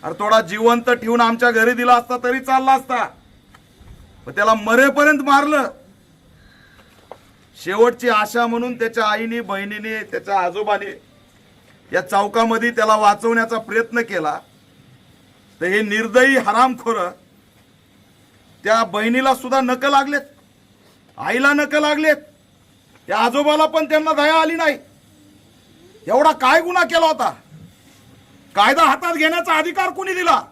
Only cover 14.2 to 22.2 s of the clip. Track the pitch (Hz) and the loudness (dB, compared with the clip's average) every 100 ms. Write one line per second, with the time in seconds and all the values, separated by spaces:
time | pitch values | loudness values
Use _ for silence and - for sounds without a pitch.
14.2 | 156 165 - _ _ _ - _ _ _ | -4 -6 -12 _ _ _ -20 _ _ _
15.2 | _ _ _ _ 175 202 220 208 226 240 | _ _ _ _ -2 -2 -2 -4 0 4
16.2 | 262 269 226 220 262 247 226 220 180 - | 4 4 2 2 2 0 -4 -4 -4 -8
17.2 | _ _ _ _ _ _ _ _ _ _ | _ _ _ _ _ _ _ _ _ _
18.2 | _ _ _ _ 202 226 226 208 220 247 | _ _ _ _ 0 0 0 -2 -2 0
19.2 | 269 254 254 269 254 254 277 277 269 294 | 0 0 0 -2 0 -2 2 0 0 -4
20.2 | 269 _ _ _ _ _ _ _ _ - | -6 _ _ _ _ _ _ _ _ -12
21.2 | 147 233 277 294 294 294 302 294 311 302 | -4 0 2 2 0 0 0 0 0 0